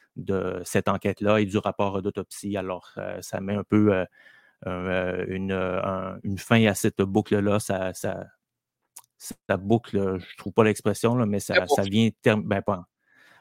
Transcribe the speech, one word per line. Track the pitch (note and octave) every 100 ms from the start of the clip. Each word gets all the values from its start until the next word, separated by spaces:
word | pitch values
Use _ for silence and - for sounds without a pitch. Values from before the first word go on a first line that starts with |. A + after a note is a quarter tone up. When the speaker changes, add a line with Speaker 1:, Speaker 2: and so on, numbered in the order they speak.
| _ -
Speaker 1:
de | F2+ F#2+ F#2 F#2 F2
cette | G#2 G2
enquête-là | G2 G2+ F#2+ G#2 G#2+
et | G#2
du | G2+
rapport | G2 - G2+ G2
d'autopsie. | G2+ G2+ F2+ - G#2 G2+
Alors, | F#2+ F2+ - -
euh, | G2 F#2+
ça | F2+ G2+
met | G2
un | G2+
peu, | F2+ G#2+ G#2+
euh, | F#2+ F2+ _ - _ _ _ -
euh, | F2+ F#2 F#2 F2+ F2+ F#2
une, | F#2+ F#2+
euh, | F#2+ F#2 F#2
un, | G2 F#2+ F#2 F#2
une | G#2 F#2+
fin | - A#2 A2
à |
cette | G2 A2 -
boucle-là. | G2 G#2 - G#2 G2+ G#2
Ça, | - F#2+ F#2
ça, | F2+ G#2 F#2 - _ _ _ _ _ _ - - _
ça | - - - G2
boucle, | G2 A#2 - G2+ G2 F#2
je | - -
trouve | G2+
pas | -
l'expression, | A2 G2+ G#2+ G2 A#2
là, | B2 A2
mais | G2+
ça, | -
Speaker 2:
La | G2+ F#2
boucle. | -
Speaker 1:
ça | G2
vient | G#2+ A2+ -
term-, | A#2+ G#2+
ben, | F#2+ G2+
pas, | G2+ F#2+ E2+ _ _ _ _ _